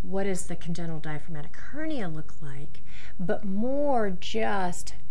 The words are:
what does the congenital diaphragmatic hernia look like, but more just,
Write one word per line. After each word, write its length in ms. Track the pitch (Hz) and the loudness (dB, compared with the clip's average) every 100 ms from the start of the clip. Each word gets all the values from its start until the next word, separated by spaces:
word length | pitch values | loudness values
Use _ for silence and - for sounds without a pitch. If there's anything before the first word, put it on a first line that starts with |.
what 220 | 180 190 | -2 -2
does 240 | 196 180 - | 0 0 0
the 80 | 165 | 0
congenital 440 | 165 170 165 160 | 0 0 0 0
diaphragmatic 560 | 156 151 - 156 143 - | 0 0 0 0 0 0
hernia 520 | - 269 311 294 185 | 0 0 -2 0 0
look 260 | 156 156 - | 0 0 0
like, 400 | 147 135 - - - - - - | 0 0 0 0 0 0 0 0
but 260 | 175 - 202 | 0 0 0
more 640 | 196 240 277 285 254 208 | 0 0 0 0 0 0
just, 880 | 180 - 220 220 202 180 170 - - - | 0 0 0 0 0 0 0 0 0 0